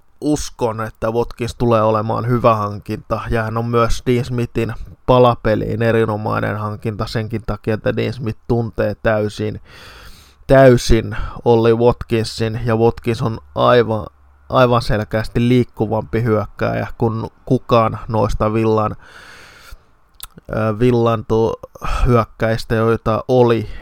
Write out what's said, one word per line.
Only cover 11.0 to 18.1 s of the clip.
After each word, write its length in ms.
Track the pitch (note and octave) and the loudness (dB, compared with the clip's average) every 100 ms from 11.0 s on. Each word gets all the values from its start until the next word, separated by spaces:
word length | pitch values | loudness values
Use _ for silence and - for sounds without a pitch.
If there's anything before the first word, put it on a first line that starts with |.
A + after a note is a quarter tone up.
| G#2+ G#2 - - | 2 -6 -8 -2
Olli 300 | - A#2 A#2 | 2 4 4
Watkinsin, 840 | A2+ A#2+ A#2 - A2+ A2 - A2+ A2+ | 4 2 2 -2 -2 -2 -4 -6 -4
ja 120 | A#2 A2+ | -2 2
Watkins 460 | A2+ - - A2+ | 2 2 -4 -4
on 160 | A#2 A2+ - | -4 -6 -8
aivan, 520 | B2+ B2 B2 A2 A2 - - _ _ - | -2 4 4 4 -2 -6 -16 _ _ -4
aivan 340 | B2 B2+ A#2+ | 2 4 2
selkeästi 640 | A2+ A2 G#2+ A2 - - A#2+ | 0 -2 -2 -4 -4 -2 2
liikkuvampi 760 | B2+ A#2 - G#2+ G#2+ - A2+ | 2 0 -2 -4 -2 -4 -4
hyökkääjä 640 | A#2 G#2+ G2+ - A2+ A2+ A2+ - | 0 0 -2 -6 -4 -4 -6 -2
kuin 320 | A#2 A2 A2 - | -2 -2 -8 -14
kukaan 540 | - B2+ - A#2+ A2+ G#2+ | -2 -2 2 2 2 -4
noista 440 | - | -6